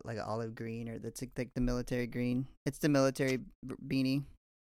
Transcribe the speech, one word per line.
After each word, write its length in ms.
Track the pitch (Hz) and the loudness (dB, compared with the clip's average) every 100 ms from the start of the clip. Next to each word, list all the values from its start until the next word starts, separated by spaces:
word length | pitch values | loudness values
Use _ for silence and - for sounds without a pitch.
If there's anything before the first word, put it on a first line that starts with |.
like 120 | - 113 | -8 -6
an 60 | |
olive 300 | - 113 113 | -4 -4 -4
green, 340 | 113 113 113 117 | -6 -8 -6 -8
or 100 | 113 | -8
that's 220 | 113 - | -8 -8
like, 80 | 123 - | -8 -6
like 140 | 123 | -4
the 60 | - | 0
military 460 | 123 123 120 123 123 | 2 2 0 -2 -2
green. 400 | 120 123 123 135 - - | -2 0 0 -2 -4 -4
It's 120 | 139 | 2
the 100 | 160 | 6
military 500 | 143 135 131 135 131 | 8 6 4 2 2
b-, 360 | - - 131 - 135 | -2 -12 -12 -10 -2
beanie. 380 | 131 131 135 135 - _ _ | 2 2 2 -2 -12 _ _